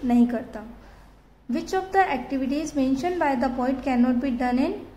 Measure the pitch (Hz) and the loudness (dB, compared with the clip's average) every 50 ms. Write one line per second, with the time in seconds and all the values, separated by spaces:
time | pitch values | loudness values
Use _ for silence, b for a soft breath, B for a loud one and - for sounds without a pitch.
0 | - 247 240 240 240 240 240 220 - - - 214 214 220 - - b b b b | 0 4 6 6 6 4 4 -4 -6 -8 -12 -14 -14 -14 -18 -20 b b b b
1 | b b b b b - - _ _ _ 240 320 330 - - 381 381 381 - 392 | b b b b b -20 -20 _ _ _ -6 -4 -4 -2 -2 -4 -4 0 2 2
2 | 381 359 285 262 - - 277 269 262 247 277 294 320 302 - 294 262 262 269 262 | 2 2 2 -4 -4 -4 -4 -4 -2 -2 -2 -2 -4 -4 -2 0 0 2 0 0
3 | - 349 359 349 320 294 269 247 254 269 247 - 247 262 269 269 - 285 254 240 | 0 -2 0 0 0 0 0 2 0 0 0 0 -2 -2 -2 -2 -2 -2 2 4
4 | 240 254 254 240 269 277 240 233 254 247 247 254 285 330 403 - - - - | 4 4 4 0 0 -2 -2 0 -2 0 2 2 2 0 0 -4 -8 -14 -18